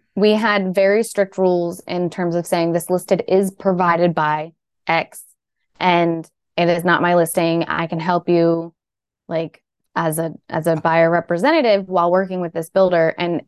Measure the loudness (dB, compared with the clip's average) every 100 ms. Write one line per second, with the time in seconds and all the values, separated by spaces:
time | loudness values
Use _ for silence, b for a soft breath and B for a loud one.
0 | _ 0 2 2 2 0 0 2 2 2
1 | 0 -2 -4 0 0 2 -2 -6 -8 -4
2 | -4 -4 -4 -4 -2 0 0 0 -2 -2
3 | 0 -2 2 0 0 -2 -2 0 2 2
4 | 0 0 -2 -2 -6 -16 _ _ -2 -2
5 | -2 -12 -20 _ _ _ _ -4 2 2
6 | 2 -2 -8 _ _ -2 0 0 0 0
7 | 2 2 0 0 -2 -2 -2 -4 -6 -6
8 | -2 -2 0 2 2 0 -6 -16 _ _
9 | _ _ -10 -8 -8 -12 _ _ _ -4
10 | -2 -2 -6 -10 -10 -4 -2 0 0 2
11 | 2 0 -2 0 2 2 2 0 0 0
12 | 2 2 0 -4 -6 -6 -2 2 2 2
13 | 0 0 -4 -4